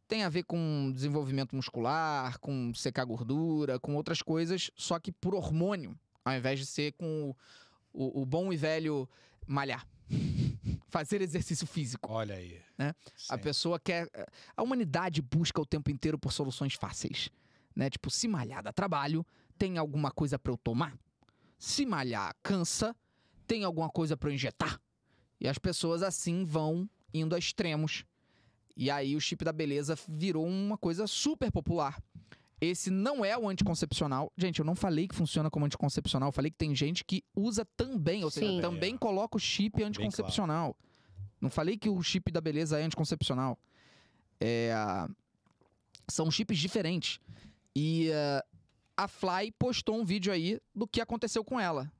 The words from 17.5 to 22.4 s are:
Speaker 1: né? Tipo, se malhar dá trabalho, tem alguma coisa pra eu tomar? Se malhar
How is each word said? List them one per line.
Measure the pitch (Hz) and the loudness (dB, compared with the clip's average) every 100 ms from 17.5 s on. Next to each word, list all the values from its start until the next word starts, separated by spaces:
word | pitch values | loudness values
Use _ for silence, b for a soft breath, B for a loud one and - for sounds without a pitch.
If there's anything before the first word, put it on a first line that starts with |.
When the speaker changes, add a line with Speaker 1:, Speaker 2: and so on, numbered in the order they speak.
| b b - | b b -2
Speaker 1:
né? | 135 | -2
Tipo, | - - | -2 -4
se | - 240 | -2 0
malhar | 190 117 131 | 0 -2 -6
dá | - | -4
trabalho, | - 196 156 143 160 165 b b - | 0 2 2 2 0 -2 b b -2
tem | 190 175 | 0 2
alguma | 156 147 147 | 0 0 0
coisa | - 147 135 | 2 0 0
pra | - | -2
eu | 123 | -2
tomar? | - 117 151 - _ _ b b b b | 0 0 0 -4 _ _ b b b b
Se | - - | -2 0
malhar | 277 170 131 110 95 - | 2 2 0 0 -2 -2